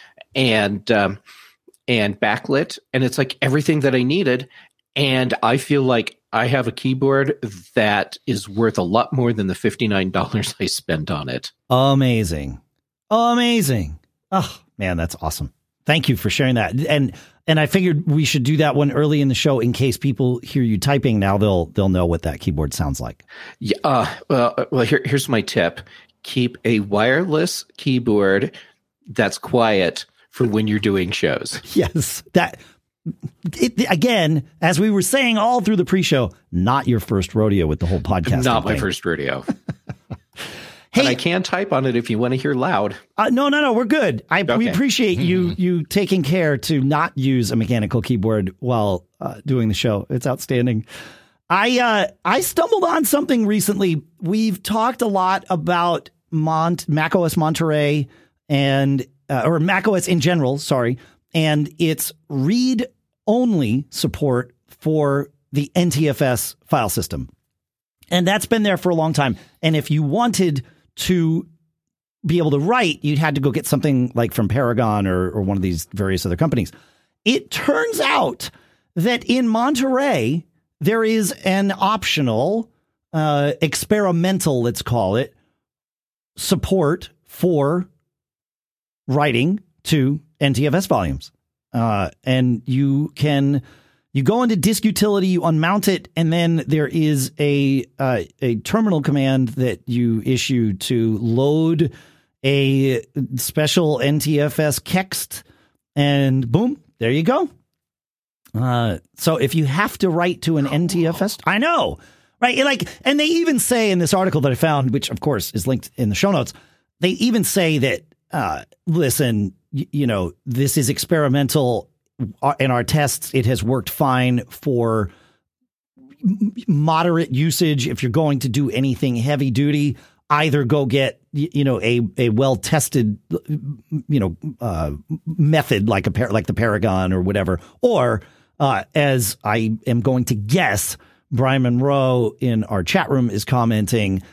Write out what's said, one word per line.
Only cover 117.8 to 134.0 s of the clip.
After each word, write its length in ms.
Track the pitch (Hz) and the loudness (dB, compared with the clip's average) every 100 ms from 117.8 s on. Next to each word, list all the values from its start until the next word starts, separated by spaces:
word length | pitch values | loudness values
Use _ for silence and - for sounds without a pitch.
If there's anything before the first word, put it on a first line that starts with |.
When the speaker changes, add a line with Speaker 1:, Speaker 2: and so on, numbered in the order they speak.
| 131 - - _ _ | 0 -2 -8 _ _
Speaker 2:
uh, 320 | 165 101 73 - _ - | -6 -4 -6 -10 _ -2
listen, 640 | 165 147 - 131 110 101 - _ | 0 0 0 0 0 -2 -6 _
y-, 160 | 139 - | -8 -6
you 160 | 147 135 | -2 0
know, 240 | 104 90 - - | 0 -2 -6 -8
this 300 | 120 139 156 | -2 0 0
is 120 | 120 | 0
experimental. 1040 | - - 165 147 139 135 156 127 113 - _ _ _ 110 - | -2 -2 0 2 2 2 2 2 0 -4 _ _ _ -8 -2
Uh, 120 | 139 143 | -2 0
in 100 | 135 | 0
our 140 | 123 | 0
tests, 500 | 120 156 143 - - | 0 0 0 -2 -4
it 120 | 135 113 | 0 0
has 180 | 127 | 0
worked 260 | 107 127 95 | 0 -2 -4
fine 540 | - 143 127 127 123 - | -2 0 2 2 0 -2
for 600 | - - 123 117 110 98 - _ _ _ _ _ _ _ _ - - | -8 -2 0 2 0 -2 -6 _ _ _ _ _ _ _ _ -20 -4
m-, 320 | 208 202 208 - - | -2 0 -2 -4 -2
moderate 680 | 147 151 160 175 165 170 | 0 2 2 2 2 0
usage. 540 | 127 160 139 165 143 123 | 0 0 2 0 0 -2
If 160 | 123 | -2
you're 80 | 127 | -2
going 280 | 131 156 143 | 0 2 0
to 100 | 131 | -2
do 200 | 113 139 | -2 0
anything 460 | 110 135 123 139 120 | 0 -2 0 0 0
heavy 360 | 123 147 139 | 0 0 0
duty, 440 | 120 143 151 147 127 - _ _ | 0 0 0 0 -4 -12 _ _
either 360 | 147 160 147 123 | 0 2 2 2
go 200 | 147 139 | 0 2
get, 360 | 139 135 - _ | 2 0 -4 _
y-, 160 | 147 151 | -4 -2
you 100 | 143 | 0
know, 160 | 139 117 | 0 2
a, 200 | 107 120 113 - | 2 0 0 0
a 120 | 123 | 0
well-tested, 880 | 107 135 120 - 156 - 139 110 104 _ 165 - | 2 2 0 0 -2 0 0 0 -2 _ -8 -6
you 720 | 151 139 131 - 151 | -8 -6 -12 -8 -8